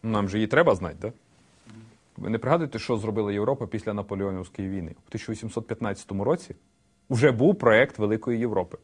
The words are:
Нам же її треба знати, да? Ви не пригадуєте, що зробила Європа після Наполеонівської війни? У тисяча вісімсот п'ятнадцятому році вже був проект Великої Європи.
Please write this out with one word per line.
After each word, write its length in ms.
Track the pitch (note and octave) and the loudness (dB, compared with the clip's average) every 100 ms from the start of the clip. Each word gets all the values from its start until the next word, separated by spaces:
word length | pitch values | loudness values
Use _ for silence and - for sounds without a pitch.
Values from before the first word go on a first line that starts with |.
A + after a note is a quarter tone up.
Нам 260 | A2+ A2 G2 | 0 0 0
же 80 | G#2 | 0
її 100 | G#2+ | 2
треба 280 | C3+ E3+ G2 | 4 4 4
знати, 200 | F2 - | -2 -8
да? 100 | G#2 - _ _ _ _ - A2 - _ _ - | -10 -10 _ _ _ _ -20 -20 -20 _ _ -12
Ви 120 | - | -4
не 80 | A2 | -4
пригадуєте, 420 | A#2+ E3+ D3+ A2+ | 0 0 0 -6
що 180 | - A#2 | -2 -2
зробила 340 | A2 G#2+ G#2 | 0 -2 -2
Європа 360 | G2+ G#2 C3+ A2 | 0 -2 -2 -4
після 260 | A2 - | -6 -4
Наполеонівської 760 | G#2 G2 G2 G2 F#2+ F#2 - F#2+ | -6 -6 -4 -4 -4 -10 -8 -6
війни? 260 | F#2+ E2 - _ | -6 -8 -14 _
У 40 | |
тисяча 200 | A2 - | -10 -8
вісімсот 360 | A2 A2+ A2+ A2+ | -8 -6 -8 -8
п'ятнадцятому 560 | A2+ A2 G2+ - G2 | -6 -6 -6 -8 -4
році 320 | A2 F3 - - _ _ _ _ _ | 0 -2 -4 -20 _ _ _ _ _
вже 220 | B2 C#3 | 4 4
був 240 | A#2 D3 G3+ | 6 4 4
проект 440 | A#2+ A2 C#3 - | 6 6 6 2
Великої 400 | G#2 A2 B2 A#2 | 0 0 0 -2
Європи. 380 | A#2 G2 F2+ - | 0 -2 -4 -8